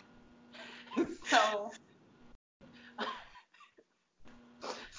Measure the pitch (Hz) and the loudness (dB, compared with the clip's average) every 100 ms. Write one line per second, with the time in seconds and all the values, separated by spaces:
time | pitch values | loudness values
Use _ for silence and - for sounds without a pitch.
0 | - - - - - - - - - 233 | -20 -20 -20 -20 -18 -14 -12 -12 -4 2
1 | 339 - - 254 214 208 208 - - - | 2 2 8 10 10 6 -2 -6 -16 -20
2 | - - - - _ _ - - 240 240 | -20 -20 -20 -20 _ _ -20 -18 -14 -4
3 | - - - - - - - - - _ | -2 -4 -8 -18 -20 -20 -20 -20 -20 _
4 | _ - - - - - - - - | _ -18 -16 -16 -18 -10 -6 -6 -8